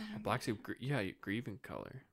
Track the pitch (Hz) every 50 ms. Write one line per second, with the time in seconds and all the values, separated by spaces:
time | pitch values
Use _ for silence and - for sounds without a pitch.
0 | 220 214 214 - - - 107 127 - - 110 104 - - 101 - - 131 143 131
1 | 101 92 - - - 98 98 113 127 - 101 - - - - 53 - - - 135
2 | - -